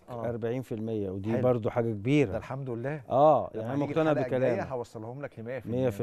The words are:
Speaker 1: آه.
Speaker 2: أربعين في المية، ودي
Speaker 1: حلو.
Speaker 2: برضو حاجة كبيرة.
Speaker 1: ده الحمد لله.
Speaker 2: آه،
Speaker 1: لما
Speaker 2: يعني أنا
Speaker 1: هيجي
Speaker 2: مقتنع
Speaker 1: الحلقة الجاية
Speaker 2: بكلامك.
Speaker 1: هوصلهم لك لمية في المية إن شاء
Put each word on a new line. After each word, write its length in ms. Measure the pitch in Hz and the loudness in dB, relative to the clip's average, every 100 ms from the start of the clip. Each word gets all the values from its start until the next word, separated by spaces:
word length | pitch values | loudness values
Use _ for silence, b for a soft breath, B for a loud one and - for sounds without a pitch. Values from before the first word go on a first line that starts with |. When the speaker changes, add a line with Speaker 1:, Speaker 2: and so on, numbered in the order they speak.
| - | -8
Speaker 1:
آه. 200 | 120 117 | -8 -6
Speaker 2:
أربعين 340 | 117 113 127 | -4 -4 -4
في 120 | 127 | -6
المية، 360 | 113 110 110 98 | -6 -4 -2 -4
ودي 220 | 98 104 | -4 -2
Speaker 1:
حلو. 100 | 117 | 2
Speaker 2:
برضو 280 | 127 123 110 | 2 2 0
حاجة 200 | 123 117 | 0 0
كبيرة. 400 | 107 110 147 120 | -2 2 4 4
Speaker 1:
ده 80 | 107 | 0
الحمد 320 | - 135 135 | -6 -8 -6
لله. 320 | 117 127 151 117 | -6 -6 -8 0
Speaker 2:
آه، 400 | 127 151 135 95 | 6 8 6 2
Speaker 1:
لما 80 | - | -4
Speaker 2:
يعني 120 | 110 | -4
أنا 80 | 139 | -2
Speaker 1:
هيجي 80 | 143 | 0
Speaker 2:
مقتنع 200 | 151 160 | 2 2
Speaker 1:
الحلقة 240 | 143 127 127 | 2 2 2
الجاية 160 | 127 | 2
Speaker 2:
بكلامك. 180 | 117 127 | 2 -2
Speaker 1:
هوصلهم 500 | 127 113 117 110 131 | -6 -8 -10 -12 -10
لك 160 | 143 - | -12 -10
لمية 200 | 113 127 | -10 -10
في 80 | 104 | -4
المية 200 | 120 131 | 0 0
إن 40 | |
شاء 80 | 101 | 0